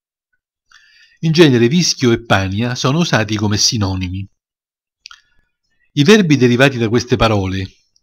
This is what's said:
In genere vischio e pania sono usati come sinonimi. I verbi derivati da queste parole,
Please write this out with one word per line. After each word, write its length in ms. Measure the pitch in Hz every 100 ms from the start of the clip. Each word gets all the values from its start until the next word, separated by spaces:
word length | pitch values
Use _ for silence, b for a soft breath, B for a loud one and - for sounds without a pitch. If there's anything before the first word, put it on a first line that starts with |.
| _ _ _ _ _ _ _ b b b b b
In 100 | 165
genere 380 | 156 156 120 120
vischio 420 | 175 156 - 120
e 140 | 117
pania 500 | - 101 95 98 120
sono 240 | 123 131 151
usati 380 | 170 120 107 107
come 200 | 104 104
sinonimi. 720 | - 113 95 92 92 95 101 _ _ _ _ _ _ _ - b b b b _ _ _ _ 147
I 60 |
verbi 340 | 143 220 170 135
derivati 400 | 123 120 139 123
da 120 | 113
queste 260 | 117 -
parole, 560 | 107 113 104 95 95 92 _ _ _